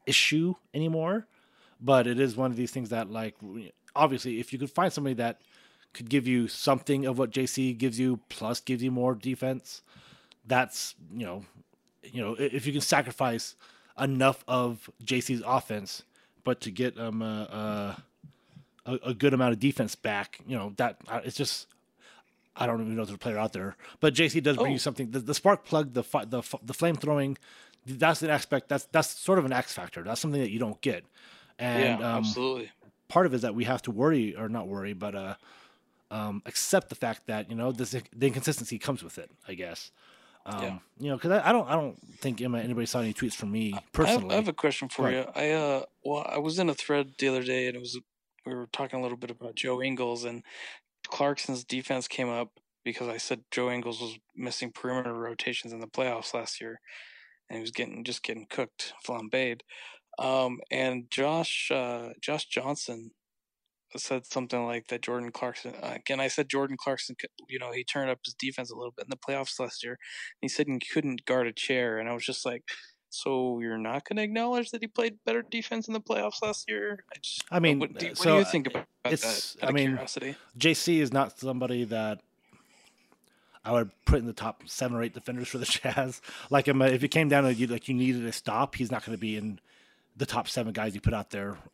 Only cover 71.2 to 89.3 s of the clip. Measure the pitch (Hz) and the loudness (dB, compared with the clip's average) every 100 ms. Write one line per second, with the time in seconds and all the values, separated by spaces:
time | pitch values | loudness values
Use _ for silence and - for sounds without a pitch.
71.2 | - 127 120 110 - 131 120 110 113 120 | 0 2 2 -2 0 2 2 0 -2 -4
72.2 | 120 127 127 120 - - - _ - - | -4 -4 -4 -6 -8 -12 -14 _ -14 -6
73.2 | - 131 127 120 117 110 110 135 - 208 | -2 0 0 0 -2 -2 -2 -4 -4 -2
74.2 | 214 220 240 247 240 233 220 - 233 214 | 0 0 0 0 -2 -6 -6 0 0 0
75.2 | - 233 233 233 - 226 220 220 - 214 | -2 -2 0 -6 -4 -4 -2 -4 0 0
76.2 | 208 - 214 208 - 208 208 202 - - | 0 0 -2 -2 -4 -2 -2 -6 -12 -12
77.2 | - - - 175 165 139 147 - 170 - | -8 -8 0 6 6 6 2 -4 -6 2
78.2 | 165 156 135 170 131 - - _ 123 156 | 6 8 6 2 0 -4 -8 _ 0 0
79.2 | 113 107 - - 135 143 135 127 131 - | 0 -2 -4 -4 2 4 4 0 -4 -6
80.2 | 127 139 - 120 165 156 170 160 139 135 | -8 -10 -14 2 4 4 4 4 4 4
81.2 | 135 - 131 127 127 123 117 110 107 104 | 2 -2 -4 -2 0 0 0 -2 -2 -4
82.2 | _ _ _ - _ _ _ _ _ _ | _ _ _ -20 _ _ _ _ _ _
83.2 | _ _ _ - 110 120 107 _ - 147 | _ _ _ -12 2 2 2 _ 4 6
84.2 | 117 110 110 - - - 127 120 117 120 | 4 -6 -6 -8 -10 -4 -2 -2 -4 -6
85.2 | - 123 123 131 117 - 131 131 131 - | -8 -6 -6 -4 -2 0 0 0 -2 -6
86.2 | - - - 139 139 135 131 127 139 165 | -14 -14 2 4 6 6 8 6 4 4
87.2 | 151 143 135 117 123 117 - 127 127 123 | 6 6 6 4 0 0 0 2 4 2
88.2 | 117 - - 110 135 - 120 120 - 110 | -2 -4 -2 0 0 0 -2 -4 -4 -4
89.2 | 110 | -4